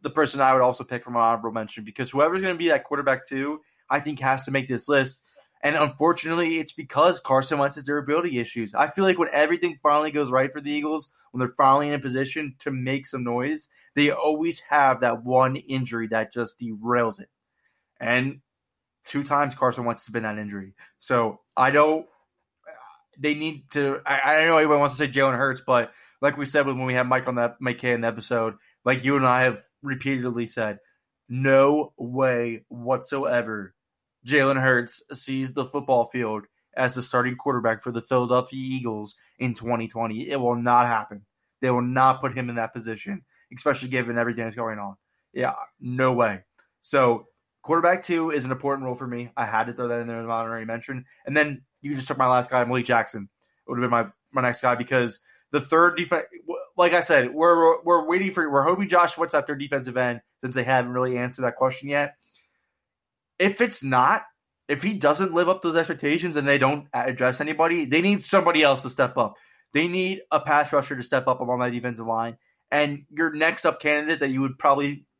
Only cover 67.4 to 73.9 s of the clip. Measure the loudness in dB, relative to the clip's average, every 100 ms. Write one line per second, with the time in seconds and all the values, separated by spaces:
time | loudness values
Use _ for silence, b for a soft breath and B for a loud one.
67.4 | -4 0 2 2 0 2 2 0 2 2
68.4 | 4 4 4 4 -2 0 0 2 -2 -4
69.4 | b b b -2 0 0 -2 -4 -2 -2
70.4 | 2 2 4 0 0 -6 -2 -2 0 -2
71.4 | -2 -2 -2 -4 -6 -8 -4 -4 -4 -8
72.4 | _ _ -4 0 0 -4 -12 -4 -2 0
73.4 | -2 0 -2 0 0